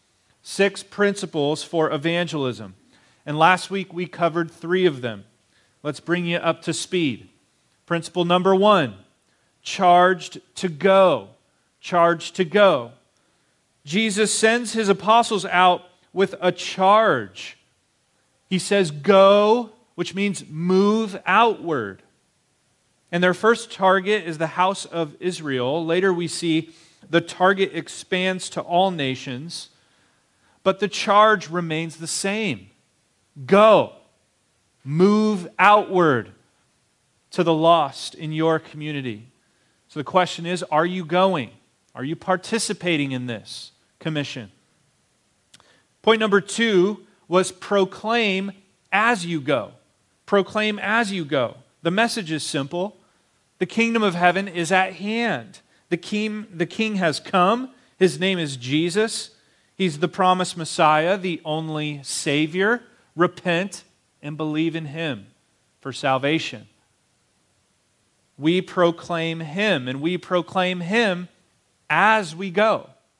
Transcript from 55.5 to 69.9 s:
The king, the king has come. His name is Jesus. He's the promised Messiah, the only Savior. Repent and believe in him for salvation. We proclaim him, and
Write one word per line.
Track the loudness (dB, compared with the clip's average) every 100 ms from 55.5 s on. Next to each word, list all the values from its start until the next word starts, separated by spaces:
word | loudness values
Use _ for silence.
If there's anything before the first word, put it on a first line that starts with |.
| -20 _ _ -8
The | -6
king, | -4 -4 -4 -6 -12
the | -6 -6
king | -4 -4 0
has | -2 -2
come. | -2 2 2 2 -4 _ _ 0
His | 0 2
name | -2 -2
is | -4 -8
Jesus. | -4 -2 0 0 -2 -4 -12 _ _ _ _
He's | -4 -4 -2
the | -6
promised | 0 2 2 -2 -6
Messiah, | -10 2 4 4 2 -2
the | -4 -6
only | -6 -6 -4 -6 -6 -8
Savior. | -10 -6 -2 0 0 0 0 -2 -6 _ _ 0
Repent | 0 0 -4 -2 -4 -10 _ _ _ _
and | -14 -8
believe | -4 -2 -2 -4
in | -10
him | -8 -8 -8 -12 _ _ _ _ _
for | -14
salvation. | -4 -2 0 0 -2 -4 -14 -20 _ _ _ _ _ _ _ _ _ _ _ _ _ _ _ _ -4
We | 0 0
proclaim | -2 0 0 0 -6 -6 -4 -6
him, | -8 -4 0 0
and | -2